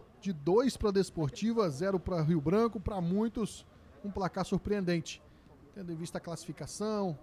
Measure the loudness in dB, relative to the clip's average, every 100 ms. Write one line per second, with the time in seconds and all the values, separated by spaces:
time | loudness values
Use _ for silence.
0 | 0 -10 -6 -2 4 4 4 2 2 2
1 | 2 0 -4 0 0 2 2 0 0 0
2 | 0 0 4 4 4 4 2 0 -4 -2
3 | 2 2 2 0 -4 -6 -18 -20 -20 -12
4 | -8 -2 -2 -2 0 0 0 0 2 0
5 | -2 -12 -16 -20 -20 -20 -20 -14 -10 -8
6 | -8 -8 -8 -10 -10 -10 -10 -6 -2 0
7 | -2 -4